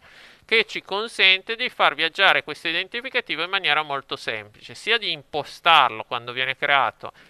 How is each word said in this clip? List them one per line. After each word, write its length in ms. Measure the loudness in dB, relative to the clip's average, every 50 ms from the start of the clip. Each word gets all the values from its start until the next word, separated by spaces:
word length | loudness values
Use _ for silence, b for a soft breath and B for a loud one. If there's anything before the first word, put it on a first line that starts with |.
| B B B B B B B B B
che 200 | B 0 0 0
ci 160 | 0 -4 -12
consente 760 | -8 -8 -6 -6 -6 -6 0 2 4 4 4 2 -2 -6 -6
di 140 | -6 -6 -6
far 240 | -2 2 2 2 2
viaggiare 500 | 0 -2 -2 0 2 4 4 4 2 0
questo 240 | -4 -8 -8 -6 -4
identificativo 760 | -4 -4 -4 -6 -8 -10 -8 -6 -6 -6 -6 -4 -6 -6
in 60 | -4 -2
maniera 340 | -2 -2 0 2 2 0
molto 340 | 0 -2 -6 -8 -8 -8 -10
semplice, 580 | -8 -6 -8 -8 -8 -10 -14 _ -20 -20 -20 -18
sia 240 | -8 -2 -2 -2 0
di 120 | -2 -4
impostarlo 920 | -8 -8 -10 _ -8 -8 -8 -8 -8 -2 4 6 6 6 6 4 2 -4 -8
quando 280 | -6 -8 -6 -6 -6
viene 240 | -6 -4 -4 -4 -4
creato 560 | -2 0 2 4 4 2 2 -2 _ -12 -16 -16 b b